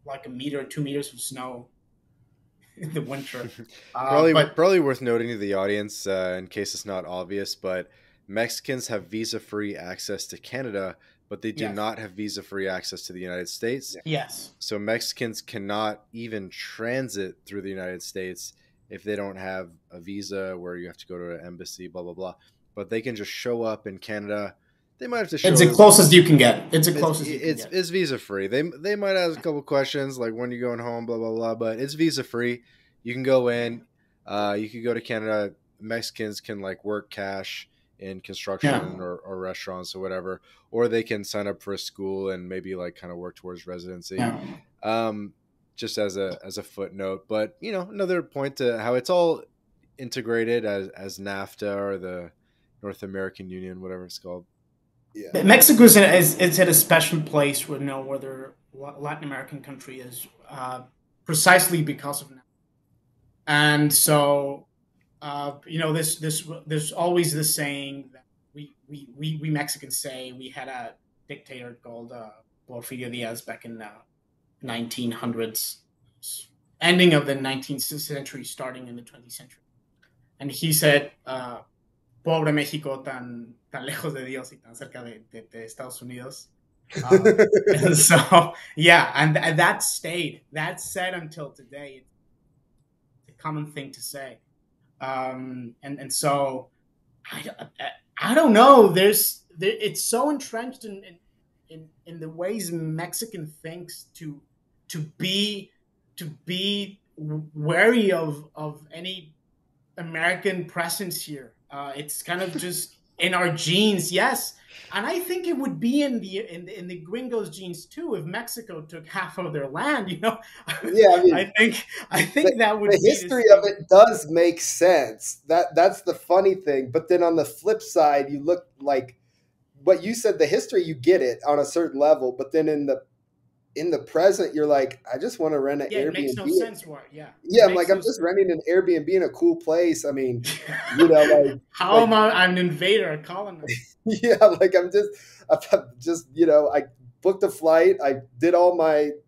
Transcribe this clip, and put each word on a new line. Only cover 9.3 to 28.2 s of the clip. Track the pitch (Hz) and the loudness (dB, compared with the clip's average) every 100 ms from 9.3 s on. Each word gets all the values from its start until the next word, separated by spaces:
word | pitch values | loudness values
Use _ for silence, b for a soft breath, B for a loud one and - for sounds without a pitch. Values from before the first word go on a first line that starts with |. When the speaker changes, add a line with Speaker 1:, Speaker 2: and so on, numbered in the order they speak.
| 113 - 104 104 85 | -8 -8 -8 -8 -10
Speaker 2:
access | 87 92 - 98 - | -14 -12 -10 -10 -12
to | 90 | -16
Canada, | - 123 131 98 95 85 _ _ _ | -12 -10 -8 -8 -8 -12 _ _ _
but | 101 | -12
they | 113 | -10
do | 104 107 | -8 -8
Speaker 1:
Yes. | 101 | -6
Speaker 2:
not | 107 110 | -6 -8
have | 107 | -14
visa-free | 92 104 101 98 98 95 | -10 -10 -10 -12 -8 -6
access | 92 - 92 | -6 -10 -14
to | - | -16
the | 90 | -14
United | 90 90 87 | -10 -10 -10
States. | - 117 135 - - | -8 -6 -6 -10 -14
Speaker 3:
Yeah. | 156 | -8
Speaker 1:
Yes. | 151 127 - - _ | -8 -8 -14 -18 _
Speaker 2:
So | - 104 | -10 -8
Mexicans | 104 117 - - 117 107 | -4 -4 -6 -8 -8 -10
cannot | - 110 98 104 107 104 _ | -14 -12 -6 -4 -4 -6 _
even | 117 113 110 92 | -16 -10 -10 -10
transit | - - - 113 131 127 101 95 - - | -14 -16 -10 -6 -6 -6 -8 -10 -12 -14
through | 101 | -12
the | 95 | -10
United | 95 92 90 | -10 -10 -12
States | - 98 92 87 - _ _ _ _ | -12 -10 -10 -12 -18 _ _ _ _
if | 98 | -14
they | 104 104 | -8 -8
don't | 98 95 | -8 -10
have | 95 95 87 82 _ | -10 -10 -12 _ _
a | 87 | -20
visa | 85 101 95 98 95 90 | -14 -12 -10 -8 -8 -10
where | 90 87 | -12 -12
you | 87 | -14
have | 82 | -18
to | - | -16
go | 90 | -14
to | 87 85 | -12 -12
an | 87 | -14
embassy, | 87 90 - 90 | -16 -18 -16 -14
blah, | 90 | -14
blah, | 87 | -14
blah. | 87 92 - _ _ _ | -12 -12 -14 _ _ _
But | - 95 | -14 -6
they | 113 | -6
can | 117 110 | -6 -10
just | 101 | -12
show | - 123 120 | -8 -6 -4
up | 113 107 104 | -4 -6 -10
in | 95 | -14
Canada. | - 107 104 104 101 _ _ _ _ _ | -10 -8 -6 -6 -6 _ _ _ _ _
They | 254 | -6
might | 240 | -6
have | 196 | -4
to | 160 | 0
show | 185 | 4
Speaker 1:
It's | 160 | 6
the | 170 | 6
Speaker 2:
up | - | 10
Speaker 1:
closest | 214 208 156 | 10 12 10
you | 175 | 8
can | 165 143 | 10 8
get. | 120 110 - | 8 4 0
It's | 160 160 | 2 2
the | |
Speaker 2:
It's, | 147 | 2
Speaker 1:
closest | 160 151 147 | 0 0 -6
you | 147 | -4
can | 160 | -4
Speaker 2:
it's, | 147 - | -4 -4
Speaker 1:
get. | |
Speaker 2:
it's | 180 170 | -4 -2
visa-free. | 185 160 120 | -2 -2 -4